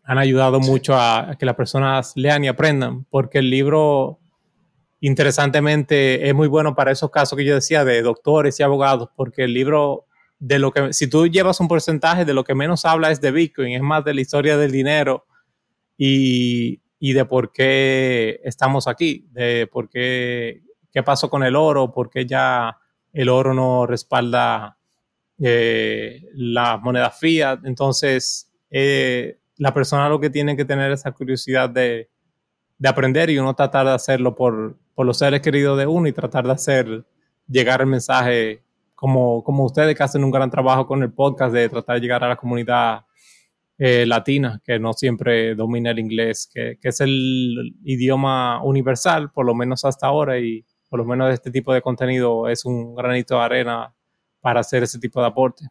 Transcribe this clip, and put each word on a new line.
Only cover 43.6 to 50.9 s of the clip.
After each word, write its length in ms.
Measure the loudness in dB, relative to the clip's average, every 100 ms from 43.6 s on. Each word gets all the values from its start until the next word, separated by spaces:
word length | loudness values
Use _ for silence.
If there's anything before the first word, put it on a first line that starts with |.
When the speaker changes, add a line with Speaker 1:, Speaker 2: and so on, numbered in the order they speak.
| _ _
Speaker 1:
eh, 260 | 2 4 4
latina, 560 | 0 0 0 -2 -6
que 140 | -4 -2
no 160 | -2
siempre 600 | -2 -2 -2 0 0 0 -2
domina 340 | -4 -2 -2
el 80 | -4
inglés, 500 | -4 -2 -2 -4 -10
que, 240 | -10 -10 -6
que 100 | -6
es 120 | -2
el 760 | 0 0 0 -2 -2 -4 -8 -12
idioma 800 | -6 -2 0 2 0 0 -2 -2
universal, 680 | 0 0 0 0 0 0 -2
por 120 | -4 -2
lo 100 | 0
menos 300 | -2 -2 -4
hasta 200 | -2 -2
ahora, 320 | 0 -2 -2
y 240 | -4 -8 _ _
por 120 | _